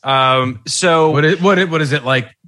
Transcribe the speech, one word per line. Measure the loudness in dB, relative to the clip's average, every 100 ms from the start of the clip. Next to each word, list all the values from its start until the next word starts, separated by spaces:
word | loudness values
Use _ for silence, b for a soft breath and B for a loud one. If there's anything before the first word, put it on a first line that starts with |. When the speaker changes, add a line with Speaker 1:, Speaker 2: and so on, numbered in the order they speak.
Speaker 1:
Um, | -2 0 2 0 -2 -6 -10
so | -4 0 2 2
Speaker 2:
What | 2
is, | 0 2
what | 2 2
is, | 0
what | -2
is | -2
it, | -4
like, | -2 -4 -4 _